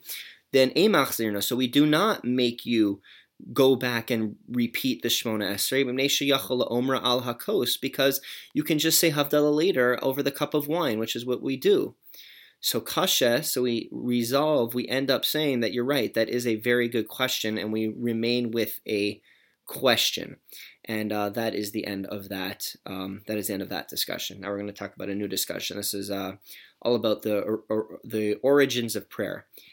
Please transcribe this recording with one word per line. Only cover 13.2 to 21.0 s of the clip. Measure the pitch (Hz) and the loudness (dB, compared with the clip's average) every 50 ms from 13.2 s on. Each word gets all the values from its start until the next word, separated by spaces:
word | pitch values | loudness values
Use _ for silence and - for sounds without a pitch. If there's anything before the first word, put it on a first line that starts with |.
| 131 120 117 135 156 | 4 4 4 2 0
so | - - 131 123 | -2 -2 0 0
we | 123 117 117 - - | 0 0 -2 -2 -4
resolve, | - 123 120 123 120 120 117 117 127 139 151 156 156 139 117 117 123 | -8 -6 -2 0 0 0 0 2 2 2 2 4 4 2 2 2 0
we | 123 123 - | -4 -4 -2
end | 120 135 139 131 | -2 -2 0 2
up | 135 113 - | 0 0 0
saying | - - 151 156 147 135 120 | -2 -2 0 0 2 2 2
that | 117 107 92 | 0 0 0
you're | 123 120 | -2 0
right, | 131 147 139 110 101 - | 0 2 0 0 0 2
that | 117 113 - | 0 0 0
is | - 123 120 123 | 0 -2 0 0
a | 113 | -2
very | 110 110 123 120 123 120 117 | 0 0 2 2 2 2 0
good | 120 117 107 - | 0 -2 -4 -4
question, | - - 131 127 - - - 110 110 104 | -4 -2 -2 -2 -2 -2 -2 -2 -2 -2
and | 90 110 | -4 -2
we | 107 110 110 110 | -2 -2 -2 -2
remain | 107 - 120 120 113 113 117 117 120 123 120 113 | -2 -2 -2 -2 -2 0 0 0 0 0 0 -2
with | 113 117 107 - - - - - | 0 -2 -2 -2 -4 -10 -6 -4
a | 110 101 101 104 104 - _ _ _ _ _ _ _ _ - - | -2 0 0 -2 -4 -6 _ _ _ _ _ _ _ _ -18 -14
question. | - - - 127 117 113 - - - - - - - - _ _ - - - - - _ _ | -8 -2 2 2 2 4 2 -2 -2 -4 -8 -10 -12 -18 _ _ -20 -20 -20 -20 -20 _ _
And, | - 113 107 | -6 -6 -4